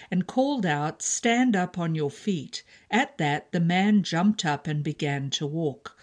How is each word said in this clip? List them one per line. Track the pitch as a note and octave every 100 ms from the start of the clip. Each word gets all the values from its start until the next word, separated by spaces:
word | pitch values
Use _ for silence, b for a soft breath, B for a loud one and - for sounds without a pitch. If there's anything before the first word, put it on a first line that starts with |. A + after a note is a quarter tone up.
| B
and | F#3 -
called | B3+ C#4 C#4 F3+
out, | D3 D3+ -
"Stand | - - A#3 A#3 B3+
up | G3 F3+ F3
on | E3
your | D#3 C#3+
feet." | - G#3 E3+ B2+ - b b b
At | A3+ C#4 -
that, | D3+ D3+ -
the | F3+
man | E3+ F3+ G3+ G#3
jumped | E3 E3 G3+ G#3+
up | D#3+ C#3+ D#3
and | D3
began | D3+ D3 D3 C#3 C#3
to | - D3
walk. | D#3+ D#3 B2+ - -